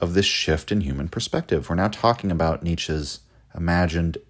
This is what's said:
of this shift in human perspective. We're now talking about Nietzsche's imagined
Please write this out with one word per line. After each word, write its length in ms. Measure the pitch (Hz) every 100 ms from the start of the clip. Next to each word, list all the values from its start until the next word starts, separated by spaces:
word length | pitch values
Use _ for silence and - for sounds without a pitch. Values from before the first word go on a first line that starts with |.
of 140 | 87
this 100 | 90
shift 480 | 98 - - 78 -
in 80 | 107
human 280 | 71 67 80
perspective. 600 | - - 160 - 80 -
We're 60 |
now 140 | 85 104
talking 420 | - 117 117 98
about 320 | 85 82 -
Nietzsche's 580 | 85 85 - 78 71 - _ _ _
imagined 640 | - 85 87 87 85 82 78 -